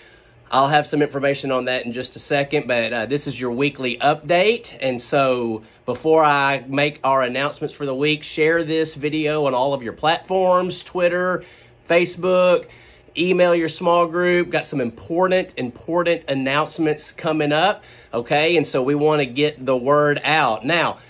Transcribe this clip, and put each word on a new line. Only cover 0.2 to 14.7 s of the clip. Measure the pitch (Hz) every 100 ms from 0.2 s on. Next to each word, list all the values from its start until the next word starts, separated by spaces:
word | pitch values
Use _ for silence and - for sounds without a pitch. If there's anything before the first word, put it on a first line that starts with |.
| _ _ -
I'll | 127 139
have | 151 147
some | 147
information | 143 139 139 139 135
on | 127 127
that | 127 120
in |
just | 120 127 -
a |
second, | - 143 143 147 120
but, | 120 113
uh, | 117 110
this | 147 143
is | 123
your | 123
weekly | 120 143 139 127 117
update. | 139 156 151 175 208 233 - -
And | 135 120
so | - 147 135 123 117 110 - _ -
before | 120 156 160 151
I | 143 139 135 127
make | 139 147 - 135
our | 135
announcements | 123 131 143 - 147
for | - 143
the | 131
week, | 151 151
share | - 160 156 170 156
this | 160 156 139
video | 147 156 147 151 139
on |
all | 123 139
of | 135
your | 113
platforms, | - 151 170 - 190 185 180 185 180
Twitter, | - 180 175 180 180 175 - - - _ -
Facebook, | 170 175 175 185 180 180 170 - - - - - 147
email | 180 180 175 175
your | 160
small | - 175 170 170
group. | 170 180 175 175
Got | 151
some | -